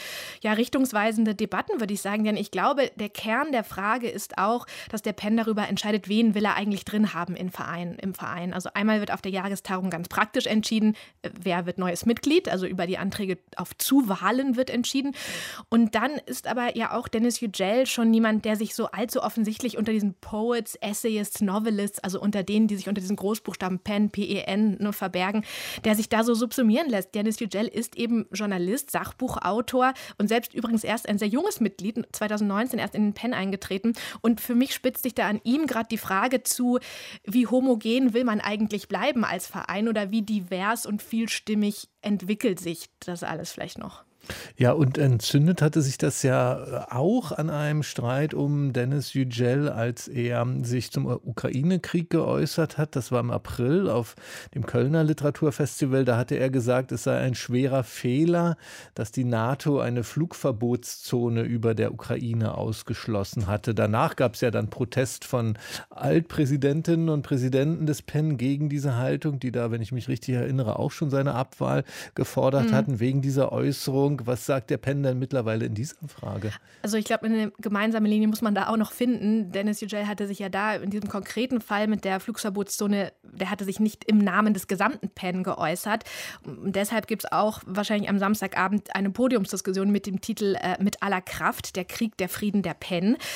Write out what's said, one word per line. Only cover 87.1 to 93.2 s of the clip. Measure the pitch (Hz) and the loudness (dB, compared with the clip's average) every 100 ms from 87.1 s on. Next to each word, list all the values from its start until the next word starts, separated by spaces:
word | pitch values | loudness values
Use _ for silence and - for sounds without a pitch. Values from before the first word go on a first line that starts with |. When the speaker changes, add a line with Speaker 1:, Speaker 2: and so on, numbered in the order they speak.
| 214 - | -4 -2
Speaker 1:
auch | 165 214 - - | 2 2 0 -6
wahrscheinlich | 190 202 208 - | -4 0 0 2
am | 196 | 2
Samstagabend | 196 214 190 - 190 208 - 196 | 2 0 -2 0 2 0 -2 -2
eine | 196 | -2
Podiumsdiskussion | 185 254 240 190 190 - 190 196 | 2 2 2 0 -4 -2 0 2
mit | 202 202 | 2 0
dem | 190 | -6
Titel, | - 214 202 185 | -4 -2 0 0
äh, | 180 180 | -2 0
Mit | 202 - | 0 0
aller | 202 185 | -2 -2
Kraft, | - - 165 - - 190 | -4 -4 -2 -2 -6 -8
der | 180 | -6
Krieg, | - 226 - | -4 -4 -2
der | 180 | -4
Frieden, | - 208 202 | -2 0 0
der | 180 | 0
penn. | 147 - 175 196 285 | -4 -4 0 2 0